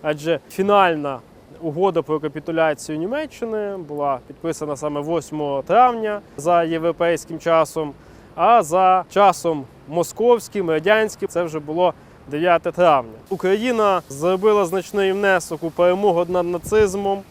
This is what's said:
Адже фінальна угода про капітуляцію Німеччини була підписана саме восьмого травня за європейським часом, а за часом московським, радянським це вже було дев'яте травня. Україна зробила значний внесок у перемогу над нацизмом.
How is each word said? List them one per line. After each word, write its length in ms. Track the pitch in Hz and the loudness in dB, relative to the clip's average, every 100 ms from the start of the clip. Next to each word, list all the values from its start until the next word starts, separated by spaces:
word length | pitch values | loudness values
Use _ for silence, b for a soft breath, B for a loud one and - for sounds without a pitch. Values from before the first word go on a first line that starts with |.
Адже 380 | 156 151 156 151 - | -4 -4 -2 -4 -4
фінальна 680 | - 196 202 185 160 143 127 - - - 147 | -4 2 4 4 2 -4 -8 -12 -20 -20 -10
угода 400 | 165 147 196 165 | -8 -2 0 0
про 180 | 151 156 | -2 -4
капітуляцію 760 | 151 143 156 165 160 147 - 156 | -4 -8 -6 0 0 0 -6 -6
Німеччини 800 | 180 277 311 - 233 220 208 196 | -4 -6 -8 -8 -6 -6 -6 -10
була 420 | 151 147 143 131 - | -10 -4 -2 -4 -8
підписана 480 | 139 165 156 151 139 | -8 -6 -6 -6 -6
саме 240 | 151 147 | -4 -4
восьмого 600 | 147 170 - 151 147 139 | -2 -4 -4 -6 -4 -4
травня 600 | 135 202 247 233 214 208 - - | 2 4 4 2 -4 -6 -10 -6
за 260 | 151 175 | 2 2
європейським 760 | 165 165 165 160 170 160 - 160 | 2 0 -2 0 0 0 -4 -8
часом, 540 | 170 165 151 160 151 - B B B - | 2 2 2 -2 -8 -10 B B B 0
а 280 | 180 233 | 4 4
за 400 | 156 180 185 185 170 | 4 2 4 2 0
часом 520 | 185 202 170 170 151 127 - - | 4 4 4 -4 -4 -8 -18 -6
московським, 800 | 160 165 - 233 233 - 202 175 | -4 -4 0 2 2 0 -6 -2
радянським 580 | 156 170 220 220 - 202 | 0 2 2 2 -4 -6
це 140 | - | -4
вже 160 | 175 156 | -4 -6
було 340 | 147 160 180 - B B - | -6 0 0 0 B B -10
дев'яте 400 | 147 180 170 170 | -2 2 2 0
травня. 400 | 160 175 143 113 110 - | 2 4 4 0 -16 -10
Україна 720 | 190 185 202 247 226 208 185 - | -4 0 0 0 2 2 2 -4
зробила 560 | 139 170 185 214 208 180 | -4 -2 2 2 2 2
значний 460 | 190 170 202 196 | -2 -4 -2 -2
внесок 520 | 190 202 185 - 156 | 0 2 0 -2 -8
у 60 | 165 | -6
перемогу 540 | 156 180 185 208 170 175 | 2 2 4 2 2 0
над 160 | 180 175 | -2 -2
нацизмом. 720 | 175 - 214 208 196 196 196 196 | -6 0 2 2 0 -4 -4 -8